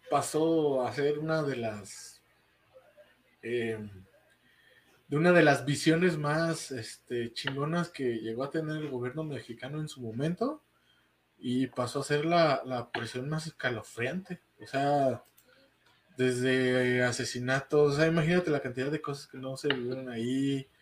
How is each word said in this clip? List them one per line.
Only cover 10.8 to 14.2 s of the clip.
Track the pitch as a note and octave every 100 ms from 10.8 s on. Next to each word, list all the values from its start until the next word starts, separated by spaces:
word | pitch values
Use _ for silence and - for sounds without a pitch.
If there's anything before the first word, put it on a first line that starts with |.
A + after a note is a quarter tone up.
| _ _ _ _ _ _
y | B2+ B2+ B2+
pasó | - A#2+ C#3+
a |
ser | C#3 D3 E3
la, | E3+ D#3 C3 B2+
la | B2 -
prisión | - A2+ B2+ C#3
más | D#3 D#3
escalofriante. | - B2+ A2+ - - B2+ F3+